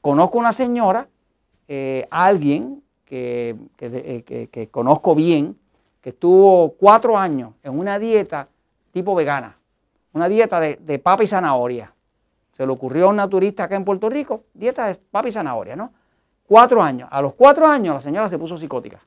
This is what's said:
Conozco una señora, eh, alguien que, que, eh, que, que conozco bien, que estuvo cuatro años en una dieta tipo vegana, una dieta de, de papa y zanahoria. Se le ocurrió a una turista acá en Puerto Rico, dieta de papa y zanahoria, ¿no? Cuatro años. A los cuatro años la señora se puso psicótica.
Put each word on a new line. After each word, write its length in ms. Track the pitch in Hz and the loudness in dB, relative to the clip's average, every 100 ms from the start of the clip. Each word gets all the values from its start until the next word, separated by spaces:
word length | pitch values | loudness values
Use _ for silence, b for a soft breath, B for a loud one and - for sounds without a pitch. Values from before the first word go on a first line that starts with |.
Conozco 380 | 147 143 180 233 | 0 2 2 2
una 140 | 233 | -2
señora, 540 | 220 247 240 214 202 277 _ _ _ _ _ _ | -2 -4 -2 0 -2 -6 _ _ _ _ _ _
eh, 400 | 139 135 131 - | -10 -6 -6 -6
alguien 720 | 165 185 196 147 147 240 277 _ _ | 0 2 2 0 -2 -4 -14 _ _
que, 500 | _ 131 123 120 117 113 - _ | _ -12 -8 -6 -8 -10 -18 _
que, 100 | 120 | -12
eh, 360 | 123 - 120 | -12 -12 -14
que, 260 | - 123 117 | -12 -14 -12
que 200 | - 110 | -14 -12
conozco 460 | - 123 151 - | -4 0 2 2
bien, 440 | 151 165 160 151 202 _ _ _ _ | 0 2 0 -2 -10 _ _ _ _
que 80 | - | -20
estuvo 640 | - 175 185 196 185 160 | -4 2 6 8 6 2
cuatro 460 | - 196 220 226 214 | 4 6 6 4 0
años 340 | 185 143 120 113 | -2 -6 -8 _
en 160 | 143 135 | -10 -8
una 200 | 190 202 | -6 -6
dieta 500 | 226 214 202 151 139 _ _ _ _ | 0 0 0 -10 -12 _ _ _ _
tipo 220 | 180 185 | -8 -4
vegana, 440 | 185 147 143 120 _ _ _ _ _ _ | -2 -2 -4 -6 _ _ _ _ _ _
una 120 | 151 175 | -4 -2
dieta 320 | 214 226 175 | 0 0 0
de, 180 | 160 143 | -4 -6
de 220 | 160 139 | -8 -4
papa 240 | 180 196 | 0 0
y 40 | 208 | 0
zanahoria. 640 | 202 170 131 123 123 104 _ _ _ _ _ _ _ | 0 -2 -2 -2 -6 -14 _ _ _ _ _ _ _
Se 80 | |
le 60 | 135 | -6
ocurrió 360 | 127 131 139 180 | -6 -6 2 2
a 20 | |
una 200 | 208 196 | 2 -2
turista 360 | 190 196 202 | 0 -2 -4
acá 100 | 175 | -8
en 100 | 196 | -6
Puerto 240 | 190 190 214 | -4 -4 -4
Rico, 360 | 269 285 220 _ | -6 -8 -10 _
dieta 320 | _ 220 254 226 | _ -6 -4 -6
de 80 | |
papa 320 | 175 _ 202 240 | -8 _ -6 -6
y 60 | |
zanahoria, 420 | 214 156 120 92 | -6 -8 -8 -10
¿no? 180 | 131 226 _ _ _ _ _ _ | -14 -16 _ _ _ _ _ _
Cuatro 340 | 214 240 233 | 6 8 4
años. 280 | 165 127 123 | 2 -2 -8
A 100 | 139 | -4
los 140 | 139 | -4
cuatro 320 | - 269 285 311 | 6 6 8 4
años 280 | 294 190 | 2 -2
la 60 | 139 | -4
señora 280 | 139 170 214 | -6 -4 -4
se 100 | 170 | -6
puso 180 | 160 170 | -10 -12
psicótica. 440 | 156 127 113 95 | -8 -10 -10 -20